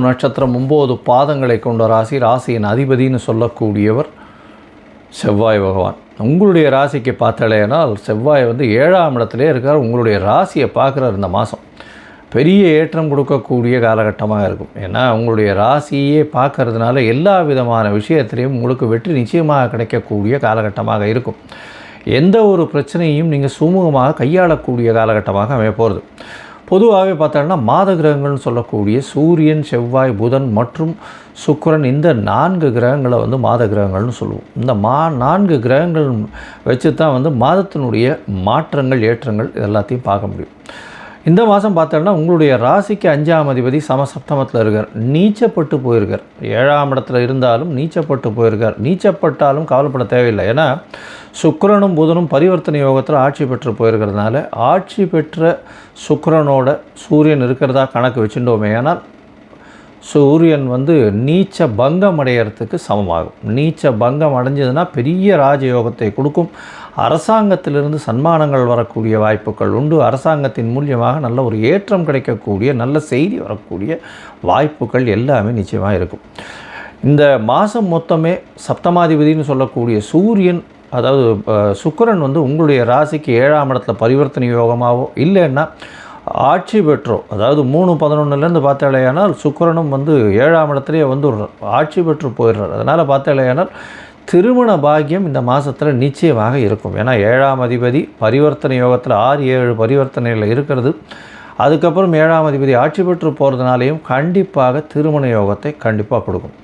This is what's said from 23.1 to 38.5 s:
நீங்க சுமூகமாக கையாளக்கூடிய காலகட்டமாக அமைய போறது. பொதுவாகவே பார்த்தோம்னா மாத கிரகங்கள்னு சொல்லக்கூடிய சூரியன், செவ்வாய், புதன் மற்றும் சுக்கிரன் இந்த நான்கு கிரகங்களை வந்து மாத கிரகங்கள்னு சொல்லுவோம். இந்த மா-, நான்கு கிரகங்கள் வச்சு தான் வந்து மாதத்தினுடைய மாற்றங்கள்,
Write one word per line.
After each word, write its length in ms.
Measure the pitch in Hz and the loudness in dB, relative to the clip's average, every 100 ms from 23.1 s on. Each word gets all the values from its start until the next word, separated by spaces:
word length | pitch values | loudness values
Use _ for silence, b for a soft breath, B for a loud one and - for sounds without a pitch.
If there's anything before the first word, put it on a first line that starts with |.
| 147 165 | 0 0
நீங்க 160 | 143 135 - | 0 -2 0
சுமூகமாக 580 | 160 185 175 139 131 156 | 0 2 2 2 0 0
கையாளக்கூடிய 680 | 123 180 180 147 - 120 117 113 | 0 2 2 0 -2 -2 0 2
காலகட்டமாக 540 | 113 107 101 98 107 135 | 2 0 0 -2 0 0
அமைய 160 | 107 107 | -2 0
போறது. 200 | 113 95 - - B B B B - | 0 -2 -10 -20 B B B B -2
பொதுவாகவே 440 | 185 226 196 190 165 | 2 4 4 2 0
பார்த்தோம்னா 340 | 151 147 147 185 110 | 0 0 0 0 2
மாத 240 | 151 196 180 | 2 2 2
கிரகங்கள்னு 420 | 151 143 139 139 131 | 2 2 0 -4 -2
சொல்லக்கூடிய 520 | 120 117 107 101 117 143 | -4 -4 -2 0 0 -2
சூரியன், 560 | 143 160 165 151 156 147 | 0 2 4 2 0 -2
செவ்வாய், 440 | 120 120 131 131 104 | -4 -2 0 0 0
புதன் 260 | 117 135 135 107 | 0 0 0 -2
மற்றும் 360 | 120 - 160 - B B B - | -2 -4 -6 -6 B B B -12
சுக்கிரன் 460 | - 151 165 156 135 | -2 -2 2 0 2
இந்த 240 | 139 165 123 101 | 2 2 2 0
நான்கு 400 | 107 165 185 147 117 | 0 0 0 0 2
கிரகங்களை 400 | 120 143 127 120 | 0 0 0 0
வந்து 160 | 113 131 107 | 0 -2 0
மாத 200 | 120 113 | 0 0
கிரகங்கள்னு 420 | 104 98 95 117 117 | 0 0 -2 -4 -6
சொல்லுவோம். 280 | 107 104 - - | -8 -8 -10 -6
இந்த 120 | 123 110 107 | -2 0 0
மா-, 260 | 139 165 139 | 0 0 -2
நான்கு 340 | 127 185 202 147 117 | 0 0 2 0 2
கிரகங்கள் 420 | 135 175 156 143 113 107 B B B - | 0 0 0 -2 -2 -6 B B B -4
வச்சு 220 | 123 160 131 | 0 0 0
தான் 140 | 160 127 | 0 0
வந்து 140 | 147 131 | 0 0
மாதத்தினுடைய 760 | 127 185 190 156 127 107 123 156 - 98 | 2 2 -2 -4 -2 0 0 -2 -6 -4
மாற்றங்கள், 560 | 95 | 0